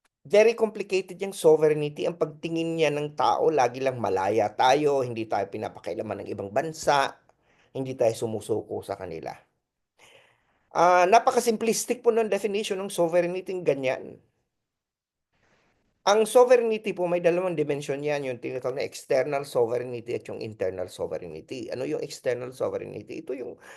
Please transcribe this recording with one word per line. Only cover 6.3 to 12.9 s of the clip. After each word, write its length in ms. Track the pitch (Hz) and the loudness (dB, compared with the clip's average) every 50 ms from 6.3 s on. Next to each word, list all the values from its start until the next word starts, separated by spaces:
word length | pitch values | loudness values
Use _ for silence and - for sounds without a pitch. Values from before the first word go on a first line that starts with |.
| 107 104 101 98 101 | -8 -8 -8 -4 -2
bansa, 640 | 131 156 160 156 - - 160 147 139 135 - - - _ _ _ _ _ _ _ _ _ _ - | -4 -4 -4 -6 -4 0 2 2 4 2 0 -4 -10 _ _ _ _ _ _ _ _ _ _ -8
hindi 240 | 131 135 131 131 131 | -8 -8 -6 -2 0
tayo 160 | 123 113 113 | 2 2 2
sumusuko 720 | - 120 110 110 107 - - 110 104 90 - 104 104 - | 0 -4 -6 -6 -6 -4 -4 -4 -4 -4 -6 -8 -8 -8
sa 80 | - 98 98 | -8 -8 -8
kanila. 320 | 92 87 80 80 65 57 - - _ _ _ _ _ _ _ _ _ _ _ _ - - _ _ _ _ _ _ _ _ _ _ _ _ - 151 | -8 -10 -10 -10 -10 -10 -12 -14 _ _ _ _ _ _ _ _ _ _ _ _ -20 -20 _ _ _ _ _ _ _ _ _ _ _ _ 0 2
Ah, 320 | 170 180 180 180 180 180 | 4 6 6 6 6 6
napaka-simplistic 960 | 214 233 226 254 247 240 226 240 220 214 226 226 196 - - - 240 247 - | 6 6 6 4 2 2 2 0 0 0 0 0 0 0 -2 -4 -4 0 0
po 80 | 240 220 | 2 2
ng 160 | 226 226 214 | 2 0 0
definition 480 | 196 196 220 208 196 208 214 - 202 190 | -2 -2 -2 -2 -2 -4 -4 -4 -6 -6
ng 160 | 196 196 | -6 -4